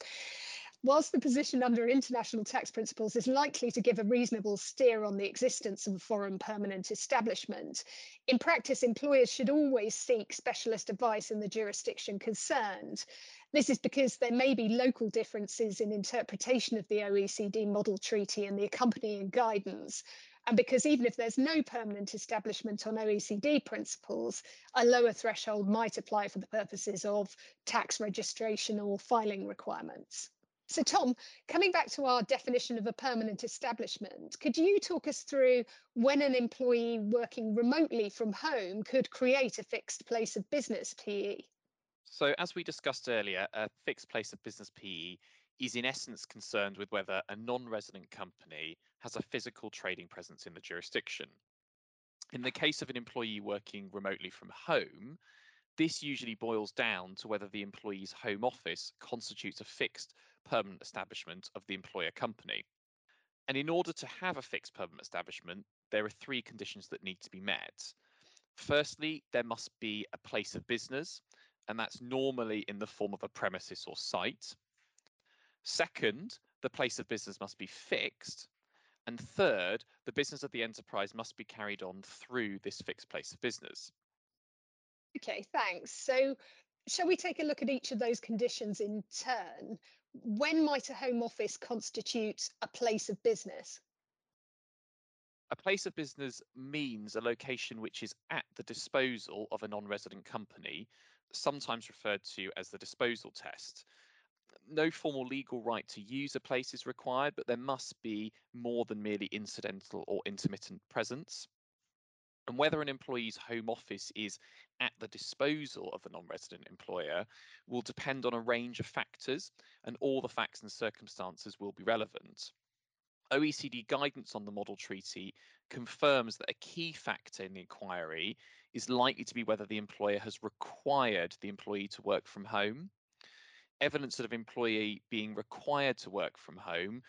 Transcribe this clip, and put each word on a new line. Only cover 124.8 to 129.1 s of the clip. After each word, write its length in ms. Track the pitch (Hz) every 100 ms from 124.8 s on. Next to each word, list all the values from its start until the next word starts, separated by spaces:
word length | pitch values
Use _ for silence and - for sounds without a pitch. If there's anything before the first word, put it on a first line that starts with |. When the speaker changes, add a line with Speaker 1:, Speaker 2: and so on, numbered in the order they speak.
| - 95 - 95 95 - - _ -
Speaker 2:
confirms 680 | 131 117 - 147 135 113 -
that 120 | -
a 120 | -
key 320 | - 175 170
factor 500 | 156 - 101 - -
in 100 | 95
the 60 | 95
inquiry 760 | 90 - 98 87 80 80 95 127 - - _
is 160 | 117 123
likely 360 | 123 131